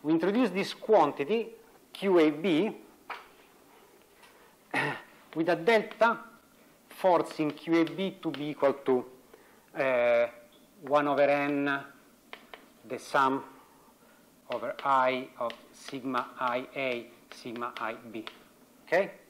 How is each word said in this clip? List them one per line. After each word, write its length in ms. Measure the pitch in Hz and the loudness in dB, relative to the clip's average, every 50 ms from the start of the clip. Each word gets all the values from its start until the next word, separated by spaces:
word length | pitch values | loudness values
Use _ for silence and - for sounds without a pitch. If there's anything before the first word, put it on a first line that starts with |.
| - | 0
We 80 | 147 | 0
introduce 380 | 165 160 165 185 202 247 262 196 | 0 2 2 2 2 2 0 0
this 240 | 175 196 180 - - | 0 -2 -4 -4 -8
quantity, 720 | - - - 220 190 156 143 135 - 139 147 214 233 214 - - - - - - - _ _ - | -12 2 4 6 6 6 4 2 -4 -2 -2 -2 -2 -2 -4 -12 -20 -20 -20 -20 -20 _ _ -14
Q 260 | - 185 196 185 175 | -4 0 4 6 6
A 100 | 156 156 | 6 4
B, 460 | 147 147 170 196 156 151 196 226 - - - - - _ _ - - - - - - - - _ _ _ _ - - - - - - - _ _ _ _ - - - - - - _ _ _ _ - | 2 0 0 0 2 2 2 0 -4 -8 -18 -20 -20 _ _ -16 -16 -16 -16 -20 -20 -20 -20 _ _ _ _ -20 -20 -20 -20 -20 -20 -20 _ _ _ _ -20 -20 -20 -20 -20 -20 _ _ _ _ -4
<clears throat> 640 | 151 147 147 139 - - - - - - - - | -4 -4 -4 -6 -8 -14 -20 -20 -20 -20 -10 -6
with 120 | 156 165 | -4 0
a 80 | 175 175 | 0 0
delta 640 | - - 233 233 214 202 208 - - 220 233 220 - - - - - _ _ _ _ - _ - _ _ _ | 2 2 2 2 2 2 -2 -2 2 2 2 2 0 -6 -18 -20 -20 _ _ _ _ -20 _ -20 _ _ _
forcing 640 | - - - 185 175 156 151 - - - 156 147 | -12 0 4 4 4 4 2 -2 -4 -2 -2 -2
Q 300 | 147 - - 165 165 165 | -2 -6 -2 0 2 2
A 40 | 160 | 2
B 320 | 160 - - 190 185 - - | 0 -2 -4 -6 -6 -6 -6
to 80 | - 165 | -8 -8
be 200 | 143 135 147 151 | -6 -4 -6 -6
equal 240 | 143 - 143 139 131 | -2 2 2 2 2
to, 320 | - - - 131 123 123 - - - - _ - - - - - - _ _ - 165 | 2 0 0 0 0 0 -4 -18 -20 -20 _ -20 -20 -20 -20 -20 -20 _ _ -4 -2
uh, 460 | 139 135 127 120 120 120 117 117 120 117 - - - - - - - _ _ - | 0 2 2 2 4 4 4 4 2 0 -2 -16 -20 -20 -20 -20 -20 _ _ -16
one 260 | 160 131 143 147 143 | -4 0 2 2 2
over 140 | 143 143 135 | 2 2 4
N, 580 | 143 139 143 143 143 143 147 139 143 143 139 139 - - - - - - _ _ _ _ - - - - - - - - - - - 110 | 4 4 4 2 0 0 0 0 0 0 -2 -4 -6 -12 -20 -20 -20 -20 _ _ _ _ -20 -20 -20 -20 -20 -20 -20 -20 -20 -20 -12 -10
the 100 | 127 117 | -10 -10
sum 460 | - - - 147 135 131 135 135 - - - - - _ - - - _ _ _ _ - - _ _ _ _ _ _ - 123 | -10 -2 0 2 2 2 0 -2 -6 -12 -20 -20 -20 _ -20 -20 -20 _ _ _ _ -20 -20 _ _ _ _ _ _ -10 -8
over 220 | 113 101 147 - - - | -8 -6 -8 -10 -6 -2
I 460 | 139 135 131 131 131 131 127 131 - - - | 0 2 2 2 2 0 -2 -6 -10 -10 -8
of 140 | 123 117 - - - - | -8 -8 -8 -10 -18 -20
sigma 560 | - - - - 139 135 120 135 127 123 123 - - | -20 -20 -16 -12 -12 -8 -8 -4 -4 -4 -6 -6 -8
I 300 | - 135 123 120 127 131 - - | -6 -4 -4 -2 -4 -6 -8 -8
A, 320 | 143 135 131 123 120 113 - - - - _ | -6 -4 -4 -4 -6 -8 -14 -20 -20 -20 _
sigma 420 | - - - 127 113 120 120 120 120 - | -20 -14 -12 -12 -10 -8 -8 -10 -8 -8
I 140 | 120 110 117 117 - 117 | -8 -8 -8 -10 -14 -14
B. 140 | 110 113 107 - - - - - _ _ - _ _ _ _ | -12 -12 -12 -14 -18 -20 -20 -20 _ _ -20 _ _ _ _
Okay? 260 | - 160 180 202 - - - - | 0 2 2 2 0 -6 -18 -20